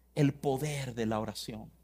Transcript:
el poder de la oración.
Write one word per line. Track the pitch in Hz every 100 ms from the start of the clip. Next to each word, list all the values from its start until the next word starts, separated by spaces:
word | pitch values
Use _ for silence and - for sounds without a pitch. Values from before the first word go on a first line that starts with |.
| _
el | - 143
poder | 139 147 131 151 143 127
de | 117 110
la | 110
oración. | 110 104 - 110 - -